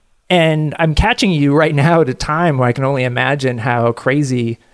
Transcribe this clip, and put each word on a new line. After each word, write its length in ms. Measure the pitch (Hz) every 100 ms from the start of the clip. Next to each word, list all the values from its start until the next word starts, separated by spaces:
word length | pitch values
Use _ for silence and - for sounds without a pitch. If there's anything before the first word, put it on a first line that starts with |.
| _ _ -
and 460 | 180 160 156 151 -
I'm 160 | 165
catching 360 | 147 170 - 196
you 260 | 160 143 147
right 180 | 156
now 280 | 147 147 170
at 80 | 143
a 40 |
time 440 | 123 - 156 175 135
where 100 | 123
I 40 |
can 120 | 120
only 200 | 135 139
imagine 520 | 127 123 127 143 135 123
how 360 | 127 120 117
crazy 680 | 117 131 139 139 127 117 113 _